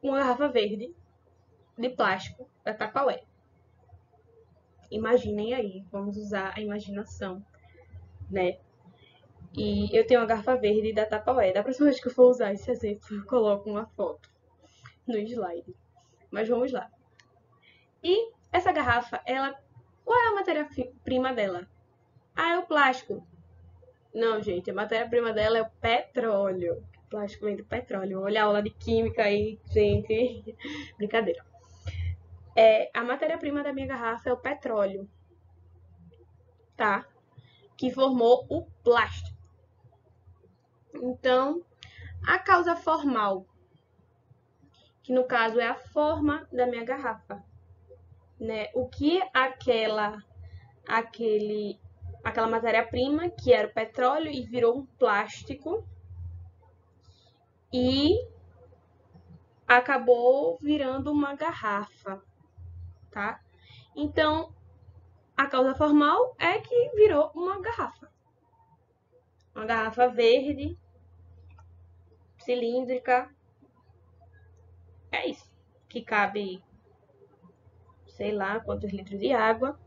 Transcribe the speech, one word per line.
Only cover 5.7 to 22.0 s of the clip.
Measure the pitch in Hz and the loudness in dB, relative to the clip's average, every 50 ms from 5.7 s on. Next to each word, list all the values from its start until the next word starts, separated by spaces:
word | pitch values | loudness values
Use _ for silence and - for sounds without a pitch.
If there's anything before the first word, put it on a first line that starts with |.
| 185 190 196 - | -6 -12 -18 -12
vamos | - 202 196 208 202 214 | -10 -8 -8 -6 -8 -8
usar | 214 202 208 196 190 190 190 | -8 -6 -4 -4 -4 -6 -6
a | 214 | -8
imaginação, | 214 208 208 214 202 196 202 202 220 - - - 208 190 185 190 208 _ _ _ _ - _ - - _ - - - - - - - - | -8 -6 -8 -8 -10 -10 -10 -10 -10 -10 -12 -10 -10 -10 -10 -10 -14 _ _ _ _ -20 _ -20 -20 _ -20 -20 -20 -20 -20 -18 -14 -8
né? | 190 196 185 180 185 - _ _ _ _ _ - _ _ - _ _ _ _ _ _ _ - - - | -4 -2 -2 -2 -2 -4 _ _ _ _ _ -20 _ _ -20 _ _ _ _ _ _ _ -20 -14 -8
E | - 214 208 208 202 208 208 - | -6 -4 -2 -2 -2 -2 2 2
eu | 220 226 | 2 4
tenho | 220 254 240 | 6 4 4
uma | 233 | 4
garrafa | 214 226 220 202 - 262 | 2 -2 -2 0 0 0
verde | 247 - 208 208 214 214 220 214 | 2 2 2 2 2 0 0 0
da | 208 214 | 0 -2
Tupperware. | 214 - 214 - - 254 262 214 185 185 | -2 -2 -4 -2 0 2 2 2 2 2
Da | 196 208 | 0 -2
próxima | 269 262 254 285 | -2 0 2 4
vez | 294 262 247 | 4 4 2
que | - 254 | -4 -8
eu | |
for | 247 - 254 247 | 6 8 8 8
usar | 247 240 233 202 | 8 6 0 -2
esse | 202 202 - - | -2 -6 -4 -6
exemplo, | 247 - - 214 208 202 _ - | -6 -4 -4 -6 -6 -6 _ -12
eu | 214 208 202 | -12 -12 -8
coloco | - - 247 220 208 202 202 202 208 | -2 0 2 2 2 0 0 -2 -6
uma | 208 208 226 | -6 -6 -8
foto | 220 _ - 202 165 151 - _ _ _ _ _ _ _ _ _ _ _ _ _ - _ _ _ | -8 _ -6 -6 -6 -6 -10 _ _ _ _ _ _ _ _ _ _ _ _ _ -20 _ _ _
no | - 233 214 | -6 -4 -4
slide. | 208 220 247 240 196 175 170 175 - - 185 _ _ _ _ _ _ _ _ _ _ _ | -4 -4 -6 -6 -6 -6 -6 -10 -12 -14 -20 _ _ _ _ _ _ _ _ _ _ _
Mas | - 202 220 220 | -6 -6 -2 0
vamos | 240 233 247 269 | 0 0 0 -2
lá. | 254 208 - - _ _ _ _ _ _ - _ _ _ _ _ _ _ _ _ _ _ _ _ _ _ - | -2 -6 -8 -10 _ _ _ _ _ _ -20 _ _ _ _ _ _ _ _ _ _ _ _ _ _ _ 0
E | 330 370 427 466 453 - _ _ _ | 0 2 2 0 -2 -6 _ _ _
essa | - 349 359 381 | -2 0 0 2
garrafa, | 349 311 277 247 233 240 240 - - - - | 0 0 2 2 2 0 0 -4 -8 -10 -6
ela, | - 254 269 269 277 262 - _ _ _ - - _ _ _ _ | -4 -4 -2 -2 -4 -6 -10 _ _ _ -20 -20 _ _ _ _
qual | - 453 494 | 2 2 4
é | 466 453 | 4 4
a | 427 | 2
matéria-prima | 403 381 381 330 302 294 294 - - 254 - - - _ - 254 254 254 262 254 | 0 0 0 0 -2 -2 -6 -6 -8 -8 -8 -8 -14 _ -2 -2 0 0 0 0
dela? | 233 208 190 180 175 180 - _ _ _ _ _ _ | 0 -2 -2 -4 -6 -10 -12 _ _ _ _ _ _